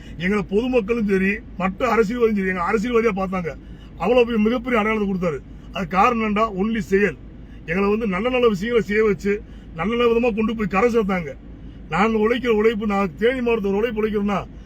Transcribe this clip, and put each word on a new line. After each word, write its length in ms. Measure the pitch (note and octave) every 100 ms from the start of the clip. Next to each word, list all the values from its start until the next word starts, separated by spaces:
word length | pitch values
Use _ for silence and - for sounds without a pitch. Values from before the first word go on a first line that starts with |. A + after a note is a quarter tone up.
| - -
எங்களை 260 | F3+ G#3 F#3
பொதுமக்களும் 580 | G3 B3+ B3+ G3 A#3 G#3
சரி 300 | F#3+ F#3+ G#3+ - -
மற்ற 320 | F#3 F#3 B3+
அரசியல்வாதியும் 460 | G#3+ G3+ B3 A3+ G#3
சரி 120 | F#3+
எங்க 180 | F#3 F3
அரசியல்வாதியா 420 | G#3+ A3+ A#3 A3+ G3
பார்த்தாங்க. 400 | F#3+ F#3 D#3+ C3+ - - - -
அவ்வளவு 280 | F3+ B3 A#3
பெரிய 180 | A3+
மிகப்பெரிய 380 | G#3+ B3 B3 A#3
அடையாளத்தை 260 | G#3+ A3 G3+
கொடுத்தாரு. 320 | F#3+ F3 C#3 - - -
அது 160 | F3 F3+
காரணம் 360 | F#3 A#3 A3+
என்னடா, 280 | A3 G#3 A3+
ஒன்லி 280 | F#3 G#3+ A3+
செயல். 380 | F#3 F#3+ G3+ B2+ - - - - -
எங்களை 240 | F3+ G3+
வந்து 180 | G#3+ A#3
நல்ல 220 | F#3 A#3+
நல்ல 180 | B3+ A#3+
விஷயங்களை 400 | G3 A3 A#3+ F#3
செய்ய 160 | G#3
வச்சு 380 | A3 G3 G3 G#3 - - - D#3+
நல்ல 200 | F3+ A#3
நல்ல 160 | A#3+
விதமா 240 | A#3 B3 G#3+
கொண்டு 200 | A3 A3+
போய் 120 | G#3
கரை 280 | F#3+ A#3+ A3+
சேர்த்தாங்க. 400 | G3 F3+ D3+ B2+ - - - - -
நாங்க 280 | D#3+ A3 A3
உழைக்கிற 300 | G#3+ A#3+ A#3+
உழைப்பு, 400 | G#3+ A3 A3+ G#3+
நான் 300 | G3 G3 C#3
தேனி 220 | A3+ C4
மாவட்டத்துல 280 | A#3+ A3+ G3
ஒரு 80 | G3
உழைப்பு 260 | G3 G#3+
உழைக்கிறோம்னா, 440 | G#3+ G#3 G3+ F#3+ C3 -